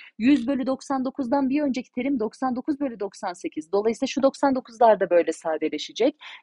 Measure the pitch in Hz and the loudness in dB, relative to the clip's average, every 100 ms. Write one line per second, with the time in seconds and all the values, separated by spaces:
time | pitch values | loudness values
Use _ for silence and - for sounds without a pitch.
0 | - - 240 277 233 254 262 262 - 269 | -18 0 4 4 2 -2 -2 -4 -4 -4
1 | 262 - 240 277 262 285 294 247 - 247 | -4 -4 -2 0 0 0 0 -2 -6 -4
2 | 262 269 220 - 262 247 311 277 277 214 | -2 -2 -2 -4 -4 -4 -6 -4 -6 -6
3 | 196 - 196 175 165 156 151 202 220 226 | -10 -8 -10 -8 -10 -10 -2 0 0 0
4 | 262 - 269 - 277 254 - 226 233 196 | -2 0 0 2 0 0 -4 4 6 6
5 | 185 175 160 - 165 156 156 147 - 156 | 4 2 2 -2 -4 -4 -4 -4 -8 -2
6 | 254 - - - | 0 -2 -12 -20